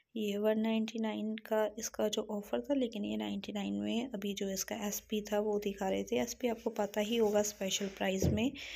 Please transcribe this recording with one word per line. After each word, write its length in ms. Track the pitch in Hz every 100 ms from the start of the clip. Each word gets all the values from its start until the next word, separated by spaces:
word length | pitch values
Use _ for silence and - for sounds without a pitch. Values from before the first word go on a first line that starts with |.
| _ 226
ये 220 | 208 202
वन 220 | 214 220
नाइंटी 380 | 220 220 220 226
नाइन 360 | 220 214 214
का 400 | 220 - 214 214 -
इसका 300 | 220 - 214
जो 180 | 220 214
ऑफ़र 300 | 208 202 240
था, 140 | 240
लेकिन 300 | 285 233 208
ये 120 | 208 214
नाइंटी 360 | 208 202 202
नाइन 220 | 208 196
में 360 | 202 208 220 262
अभी 240 | 208 202
जो 160 | 196 196
इसका 260 | 190 - 214
एसपी 440 | 208 202 - 214
था, 200 | 208 208
वो 180 | 214 208
दिखा 300 | 202 202 190
रहे 160 | 196
थे। 120 | 196 240
एसपी 320 | 240 - 247
आपको 220 | 226 226
पता 300 | 220 202 214
ही 160 | 208 233
होगा, 260 | 208 208
स्पेशल 440 | 208 - 190 - 196
प्राइस 380 | - 196 190
में 280 | - 208 247 269 -